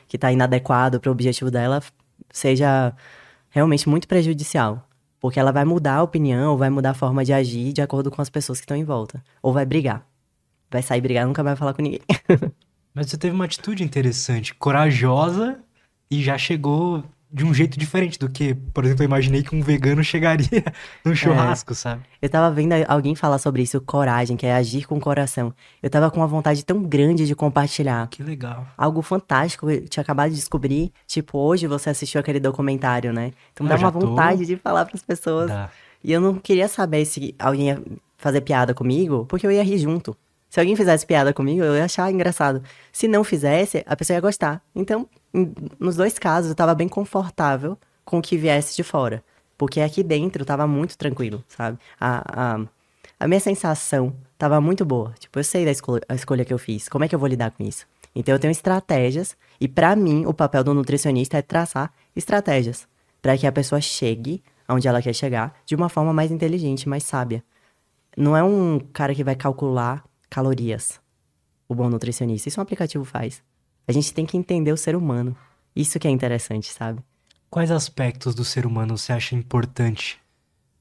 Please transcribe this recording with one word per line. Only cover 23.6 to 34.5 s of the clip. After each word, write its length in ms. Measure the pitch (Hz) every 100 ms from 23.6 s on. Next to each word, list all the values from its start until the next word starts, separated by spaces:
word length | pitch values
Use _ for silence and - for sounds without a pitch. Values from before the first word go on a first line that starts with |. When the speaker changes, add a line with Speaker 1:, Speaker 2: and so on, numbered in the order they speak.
Speaker 1:
isso, 180 | 123 139
coragem, 540 | - 143 135 120 123 120
que 100 | 127
é 80 |
agir 320 | 123 117 131 143
com 100 | 147
o 40 |
coração. 520 | 143 143 139 - 120 - _ _
Eu 80 | 143
tava 200 | 147 156
com 100 | 165
uma 60 | 160
vontade 380 | 156 151 147
tão 180 | - 196
grande 440 | 180 143 147 170 151
de 80 |
compartilhar. 720 | 147 151 139 147 - 139 117 117
Speaker 2:
Que 140 | -
legal. 440 | 143 151 123 120 127 -
Speaker 1:
Algo 240 | 147 160
fantástico, 640 | 156 190 - 135 160 - 151
eu 180 | 147 -
tinha 140 | -
acabado 280 | 143 139 151
de 60 | 151
descobrir. 540 | - 147 135 139 165 _ -
Tipo, 300 | - 151 143
hoje 280 | 143 180 165
você 240 | 143 151
assistiu 300 | 143 143 151
aquele 200 | 139 143
documentário, 720 | 135 135 139 135 131 123 120
né? 200 | 117 123 - _
Então 140 | - 147
Speaker 2:
Eu 40 |
Speaker 1:
dá 60 | 160
Speaker 2:
já 100 | 185
Speaker 1:
uma 40 |
Speaker 2:
tô 140 | 170 185
Speaker 1:
vontade 400 | 117 165 185
de 100 | 170